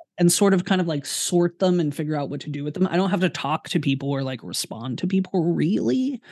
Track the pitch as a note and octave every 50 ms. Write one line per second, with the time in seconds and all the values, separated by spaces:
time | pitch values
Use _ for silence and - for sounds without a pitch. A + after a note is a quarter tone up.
0 | - _ _ - F3 F3 - - G3+ G3 F#3+ F3+ F3+ - G3 F#3 F3 E3+ D#3 D3
1 | C#3 - - - - - F3+ F3 F3 E3+ - - F#3+ F#3 F3+ F3 F3 D3+ C#3 -
2 | D#3 D3+ D#3 D3 C#3+ C3+ - C#3 - - C#3+ C#3+ C#3+ D3+ C#3+ F#3 F#3 - - F3
3 | F#3+ F#3+ F#3 F3 F#3 E3+ - - - C#3 D#3 - - - - F3 C#3+ C#3+ C#3 C3+
4 | C#3 C#3 C#3 C3+ C3+ C3 C3 A#2+ - F2+ F2 - - - - A2+ A2+ C3 C3 -
5 | - F#3 F#3+ F#3+ F#3+ - - F#3 D#3 E3+ E3+ D3+ D3 D#3+ G#3 G#3+ - A3 B3+ C4
6 | C4 C4+ C#4+ - - -